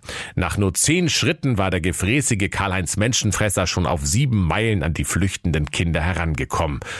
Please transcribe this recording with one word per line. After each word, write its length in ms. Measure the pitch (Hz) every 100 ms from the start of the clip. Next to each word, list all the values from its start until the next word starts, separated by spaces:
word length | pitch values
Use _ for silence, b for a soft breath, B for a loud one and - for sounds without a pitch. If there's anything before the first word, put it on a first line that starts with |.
| B B B -
nach 200 | 87 -
nur 160 | 98
zehn 360 | 80 - 170 175
Schritten 500 | - 117 165 139 104
war 140 | 95
der 80 | 87
gefräßige 680 | 90 87 92 139 131 104 98
Karl-Heinz 480 | - 98 92 85 -
Menschenfresser 720 | 110 - 107 87 107 98 90
schon 220 | - 87
auf 180 | 80 71
sieben 340 | 95 143 110
Meilen 440 | 85 92 113 104
an 100 | 78
die 80 | 76
flüchtenden 720 | - 87 92 - 90 76 73
Kinder 280 | - 85 80
herangekommen, 800 | 82 85 82 73 - - 82 67 B B